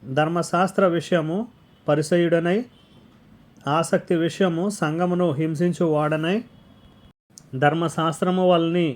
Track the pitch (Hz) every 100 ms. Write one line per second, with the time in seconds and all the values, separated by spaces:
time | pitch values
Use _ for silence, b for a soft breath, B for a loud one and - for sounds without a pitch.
0 | - 131 156 175 165 170 185 - 196 170
1 | 147 175 156 180 240 - - _ - 147
2 | 151 180 170 165 170 196 247 - _ -
3 | - - - - - - - 151 165 185
4 | - 175 165 - 190 165 196 208 156 156
5 | 180 175 180 139 160 156 175 175 170 151
6 | 151 156 160 202 247 - - - - -
7 | - _ _ - - 131 143 160 165 156
8 | 160 156 185 185 185 175 165 175 165